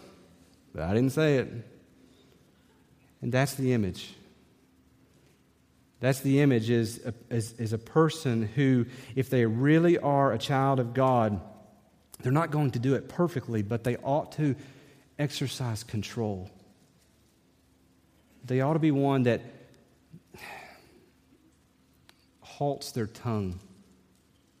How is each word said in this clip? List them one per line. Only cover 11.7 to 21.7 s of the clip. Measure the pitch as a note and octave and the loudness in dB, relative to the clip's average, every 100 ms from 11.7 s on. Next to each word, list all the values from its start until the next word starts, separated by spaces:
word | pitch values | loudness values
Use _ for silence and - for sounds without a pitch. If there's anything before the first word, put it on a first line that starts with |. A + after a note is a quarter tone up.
| _ _ _ _ - | _ _ _ _ -6
they're | B2+ | 0
not | C#3+ E3 | 0 0
going | D3 C#3+ | 0 0
to | A#2+ | 0
do | B2+ B2 | 0 -2
it | - | -2
perfectly, | - F3 C3+ A2+ A2+ | -2 -2 -2 -4 -4
but | G2+ A#2 | -2 -4
they | A#2+ A#2+ | -4 -4
ought | C3+ D3 - | -2 -2 -4
to | - D3 B2 - - - - _ - | -4 -2 -2 -8 -20 -20 -20 _ -8
exercise | D3 - C3+ - B2 A2 | -6 -4 -8 -6 -6 -6
control. | - G#2+ - - G#2+ F#2+ F#2 - - _ _ _ _ _ _ _ _ _ _ _ _ _ _ _ _ _ B2 | -8 -8 -6 -6 -4 -6 -10 -18 -20 _ _ _ _ _ _ _ _ _ _ _ _ _ _ _ _ _ -4
They | B2+ | 0
ought | C3+ | 0
to | D#3+ | 2
be | D#3 | 2
one | C#3 C#3 C3+ | 2 2 4
that | A#2+ A2 - - - _ _ _ _ - _ - - - - - - - _ _ _ _ _ _ _ | 2 2 -2 -20 -20 _ _ _ _ -20 _ -20 -18 -18 -20 -20 -20 -20 _ _ _ _ _ _ _